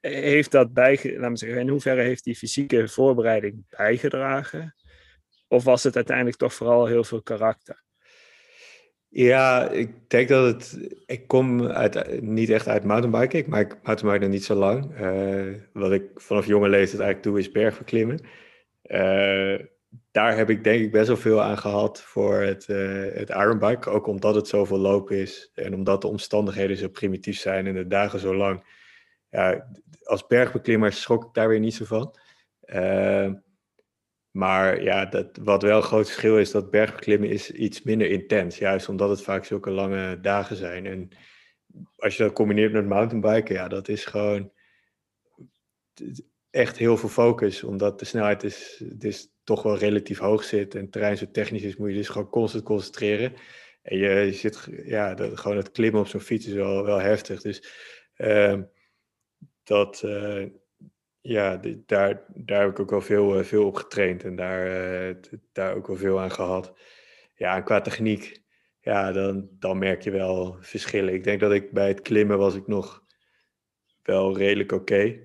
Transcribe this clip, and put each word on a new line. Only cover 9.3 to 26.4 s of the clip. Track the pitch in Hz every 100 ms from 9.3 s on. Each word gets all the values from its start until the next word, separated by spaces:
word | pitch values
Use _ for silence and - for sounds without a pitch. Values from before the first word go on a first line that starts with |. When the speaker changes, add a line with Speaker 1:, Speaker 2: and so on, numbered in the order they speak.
| 131 131 127 -
Speaker 2:
ik | 80 117 - _
denk | 120 127
dat | 135 127
het, | 120 - - - - _
ik | 123 -
kom | 131 131 123 120
uit, | - 107 - - -
niet | 113 110 113
echt | 110 113
uit | 107
mountainbiken. | 101 107 120 113 127 170
Ik | 147
maak | 107 104 -
mountainbike | - 110 107 101
nog | 98
niet | 98
zo | 98
lang. | 104 98 120 143
Eh, | 151 95 95 98 98 95 101 107
wat | - 98
ik | 98 98
vanaf | - - 104 98
jonge | 104 101
leeftijd | 98 95 101
eigenlijk | 101 98
doe, | 110 101
is | 92
bergbeklimmen. | 104 110 107 - 117 113 147 - - - _ _ _
Eh, | - - 95 95 98 98 98 98 - _ _ - _
daar | - 110 110
heb | 110
ik | 107
denk | 107 117
ik | 107
best | 107 110
wel | 117
veel | 110 107
aan | 101 101
gehad | 104 101 104 -
voor | - - 101 101
het, | 101 98 -
eh, | 101 98 98 98
het | - 107
Ironbike. | 98 104 110 104 120 -
Ook | - -
omdat | 98 107
het | 107 104
zoveel | 104 98 98
lopen | 98 101 98 98
is | 92 - -
en | - 98
omdat | 95 95 98
de | 101
omstandigheden | 104 - 104